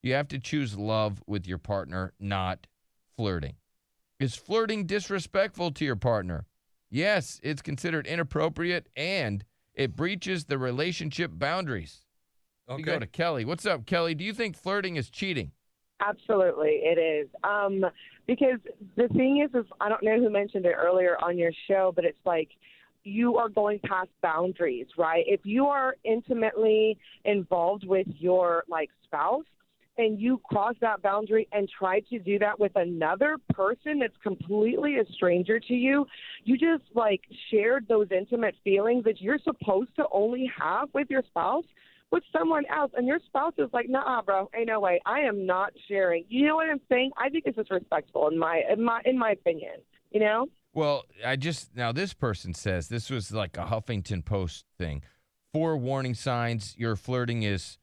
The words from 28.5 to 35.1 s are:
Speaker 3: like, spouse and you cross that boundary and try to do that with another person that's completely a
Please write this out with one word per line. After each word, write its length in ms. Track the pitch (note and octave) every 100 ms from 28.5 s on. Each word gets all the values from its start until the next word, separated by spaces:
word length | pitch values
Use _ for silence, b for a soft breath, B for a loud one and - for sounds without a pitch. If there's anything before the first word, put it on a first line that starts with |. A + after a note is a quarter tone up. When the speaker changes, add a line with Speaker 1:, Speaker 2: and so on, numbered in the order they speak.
| E3+ -
Speaker 3:
like, 200 | E3 D3+ _
spouse 420 | _ D3+ E3 C4+ D#4+ _ _ _ _ -
and 220 | A3+ G#3
you 200 | A#3 C4
cross 340 | - G#3 G#3 A#3+
that 200 | A3+ G3+
boundary 440 | G3 G3+ G#3+ A3 A3
and 180 | G#3 G3
try 300 | - F#3 G3
to 180 | G#3+ A#3+
do 220 | F3+ G3+
that 200 | G#3 G#3
with 120 | G3+
another 600 | F#3+ F3 E3+ D#3 F#3+ D4 D#4 -
person 460 | - F#3+ A#3+ D4+ D4+
that's 160 | A#3 _
completely 760 | G#3 F#3+ E3+ G#3+ A3 - D4 C4+
a 80 | G#3